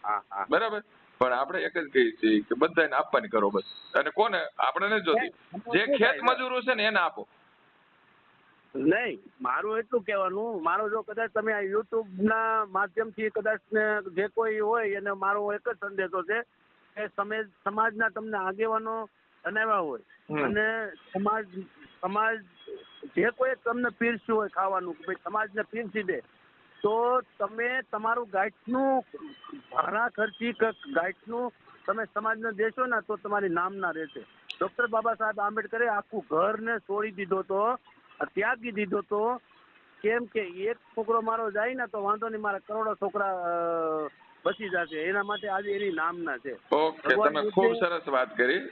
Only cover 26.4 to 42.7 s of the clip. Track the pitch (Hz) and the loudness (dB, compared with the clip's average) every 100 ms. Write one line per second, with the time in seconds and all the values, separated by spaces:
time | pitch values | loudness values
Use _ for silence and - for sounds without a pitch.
26.4 | _ _ _ - 208 220 240 254 - _ | _ _ _ -2 0 2 4 2 0 _
27.4 | 202 220 240 262 - 220 220 233 226 190 | -6 -2 -2 -2 -4 -4 0 -2 0 0
28.4 | 208 _ - 254 269 262 - - 311 285 | 0 _ -4 0 2 2 -2 -14 -16 -16
29.4 | - 285 - - - 208 240 - 214 - | -16 -16 -4 -2 0 0 -2 0 -4 -2
30.4 | 233 - 226 - 285 277 180 190 208 233 | -4 0 0 0 -2 0 0 -6 -8 -6
31.4 | 247 _ - - - 214 214 208 220 220 | -6 _ -20 -10 -4 -2 -2 -2 -2 -2
32.4 | 226 202 220 254 254 226 208 208 208 208 | -4 0 -2 0 0 0 -2 -8 -2 0
33.4 | 196 170 185 196 180 160 156 127 104 - | 2 0 -2 -2 -4 -4 -8 -12 -18 -20
34.4 | - - - - 240 220 226 220 220 208 | -16 -4 -4 0 0 2 0 0 -2 0
35.4 | 202 214 214 226 240 208 - 220 143 156 | -2 -2 -4 0 2 0 -2 -8 0 2
36.4 | 196 220 226 226 - 202 214 190 185 190 | 2 0 -2 -4 -2 -2 -2 -4 -2 -2
37.4 | 185 196 220 247 - - _ - 147 175 | 0 0 0 0 -8 -20 _ -8 -4 -2
38.4 | 214 247 233 208 202 202 190 208 220 247 | 0 -2 -4 -4 -2 -2 -2 0 0 -2
39.4 | _ - - _ _ - 208 233 240 226 | _ -20 -20 _ _ -2 0 0 0 -4
40.4 | 190 180 202 233 _ - 220 226 220 226 | -4 -4 -4 -4 _ -6 2 2 2 0
41.4 | 220 202 226 262 233 214 196 214 226 214 | 0 0 -2 -2 -4 -2 0 0 -2 -4
42.4 | 214 196 - | -2 -4 -6